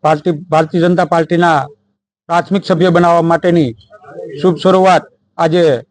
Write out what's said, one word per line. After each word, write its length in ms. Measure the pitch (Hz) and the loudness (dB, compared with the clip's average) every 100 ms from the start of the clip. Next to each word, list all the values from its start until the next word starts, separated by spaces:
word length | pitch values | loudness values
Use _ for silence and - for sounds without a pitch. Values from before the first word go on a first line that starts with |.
ભારતી-, 420 | 156 156 180 156 180 | 0 -2 -2 -6 -2
ભારતીય 320 | 156 160 180 | -2 0 0
જનતા 240 | 160 175 180 | 0 0 0
પાર્ટીના 640 | 170 156 175 175 151 147 - _ _ _ _ - | -2 0 0 0 0 -4 -16 _ _ _ _ -4
પ્રાથમિક 400 | 170 - 196 - | -4 -2 -4 -2
સભ્ય 240 | 175 185 | 0 2
બનાવવા 320 | 175 175 170 | 2 2 2
માટેની 540 | 165 165 180 170 139 113 _ - - - - - | 2 0 0 0 0 -4 _ -20 -20 -18 -16 -4
શુભ 160 | 185 156 | -2 0
શરૂઆત 440 | 190 185 185 175 - _ _ - | 0 2 4 2 -2 _ _ -4
આજે 440 | 170 170 165 123 - | -2 2 2 0 -6